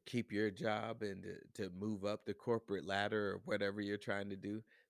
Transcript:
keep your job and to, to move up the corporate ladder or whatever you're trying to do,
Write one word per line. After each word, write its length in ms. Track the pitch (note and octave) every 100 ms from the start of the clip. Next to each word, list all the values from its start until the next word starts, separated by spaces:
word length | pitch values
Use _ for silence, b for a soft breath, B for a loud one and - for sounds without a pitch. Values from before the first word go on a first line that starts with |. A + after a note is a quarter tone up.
| -
keep 260 | A#2+ A2
your 180 | G#2 G#2+
job 520 | F#2+ A2 G#2+ A2 A2+
and 200 | G#2+ F#2+
to, 400 | F#2 F2+ - -
to 80 | F#2+
move 340 | F2+ G#2+ G2+
up 200 | G2+ G#2
the 80 | -
corporate 520 | G2+ - A2+ - G2 F2+
ladder 460 | G2 G#2 G#2+ G2+
or 80 | F#2+
whatever 360 | - G#2 G2+ G#2
you're 180 | G2+ G2+
trying 320 | - G2+ G2+
to 60 | G2
do, 260 | G2+ G#2+ - B B